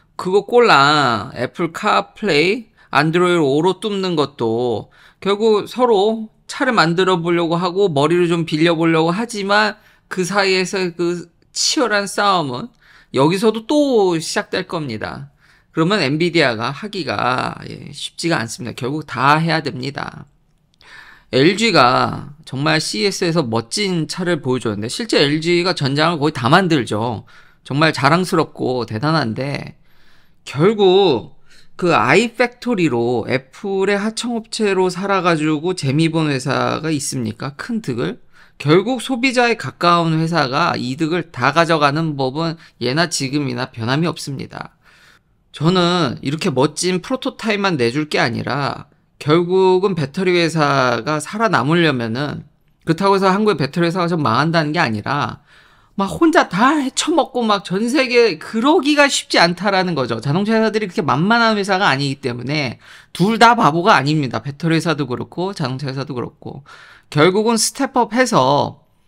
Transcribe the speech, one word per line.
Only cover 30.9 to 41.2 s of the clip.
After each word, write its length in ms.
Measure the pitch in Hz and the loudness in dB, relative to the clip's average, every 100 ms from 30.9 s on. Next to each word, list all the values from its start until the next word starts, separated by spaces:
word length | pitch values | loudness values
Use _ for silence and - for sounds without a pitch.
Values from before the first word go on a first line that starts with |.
| 185 190 117 87 - - - - - | 6 4 2 -2 -20 -20 -20 -18 -4
그 180 | 175 | 0
아이팩토리로 1300 | 139 113 175 233 - 247 - 240 208 160 120 120 120 107 | 2 4 4 2 0 -4 -4 -4 0 0 0 0 -2 -2
애플의 680 | 131 - - 202 196 190 202 | -4 -4 -12 -6 -2 0 0
하청업체로 920 | 214 220 240 233 - - 208 185 185 | -2 -6 -6 -6 -6 -2 0 2 0
살아가지고 840 | 170 196 196 175 160 156 151 170 | -2 -2 0 2 2 0 -2 -2
재미 340 | 180 139 143 165 | -4 -2 2 2
본 200 | 160 151 | 2 0
회사가 640 | 135 139 127 120 120 160 | -2 -2 -2 -2 -2 -2
있습니까? 640 | 147 143 131 110 - 135 139 | -4 -4 -6 -6 -8 -10 -10
큰 240 | - 226 | -8 -6
득을? 400 | 180 117 156 - - - - - | -4 -4 -4 -6 -16 -20 -20 -6
결국 420 | 143 175 202 254 | 2 2 2 -4
소비자에 540 | - 254 262 240 240 | -4 -2 0 2 0
가까운 640 | 220 226 - 175 170 165 160 | 0 -6 -2 2 2 2 0
회사가 560 | 165 170 135 139 170 117 | 0 0 -2 0 -2 -2
이득을 540 | 120 135 156 175 | -4 -4 -2 -2